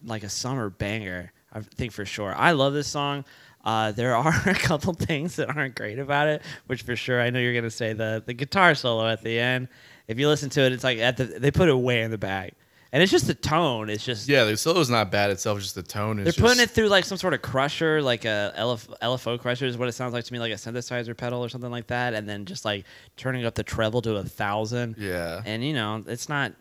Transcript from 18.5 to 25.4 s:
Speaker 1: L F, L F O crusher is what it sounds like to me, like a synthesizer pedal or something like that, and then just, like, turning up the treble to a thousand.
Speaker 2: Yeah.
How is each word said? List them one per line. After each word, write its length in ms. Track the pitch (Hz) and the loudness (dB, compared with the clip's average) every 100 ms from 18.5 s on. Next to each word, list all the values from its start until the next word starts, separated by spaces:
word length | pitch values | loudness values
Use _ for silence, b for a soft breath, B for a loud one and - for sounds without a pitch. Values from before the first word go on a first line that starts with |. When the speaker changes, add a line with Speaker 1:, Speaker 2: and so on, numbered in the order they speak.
Speaker 1:
L 200 | 82 117 | -2 -2
F, 120 | 117 - - | -2 -6 -6
L 140 | 117 | -2
F 120 | 127 113 | -2 -2
O 100 | 120 | -4
crusher 300 | 123 123 131 | -4 -2 -2
is 100 | 120 | -2
what 120 | 123 | -4
it 40 | |
sounds 200 | 113 127 | -4 -4
like 100 | 120 - | -6 -6
to 60 | |
me, 60 | 123 | -6
like 140 | 117 | -6
a 20 | |
synthesizer 640 | 101 117 120 117 123 117 117 | -6 -8 -8 -6 -6 -6 -6
pedal 280 | 123 123 | -6 -4
or 40 | 120 | -6
something 240 | 123 120 | -8 -10
like 160 | 120 113 | -10 -4
that, 260 | 123 123 | -2 -2
and 140 | 110 104 | -4 -6
then 160 | 101 | -8
just, 200 | 98 190 | -10 -6
like, 200 | 110 104 - B B - | -4 -4 -6 B B -8
turning 280 | 131 127 117 | -4 -2 -2
up 100 | - | -4
the 80 | |
treble 360 | - - 110 120 | -4 0 2 2
to 120 | 117 | 0
a 80 | 104 | -2
thousand. 720 | 92 - 104 104 110 123 120 107 | -4 -4 -2 -2 -2 -4 -4 -6
Speaker 2:
Yeah. 460 | 98 90 85 85 | -4 -4 -4 -6